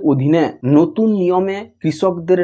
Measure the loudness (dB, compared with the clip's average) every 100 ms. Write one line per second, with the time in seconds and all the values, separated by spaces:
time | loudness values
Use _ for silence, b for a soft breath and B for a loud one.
0 | 2 0 2 2 0 -2 2 2 2 0
1 | -2 0 0 0 -2 -6 -12 _ -6 -2
2 | -2 -2 0 0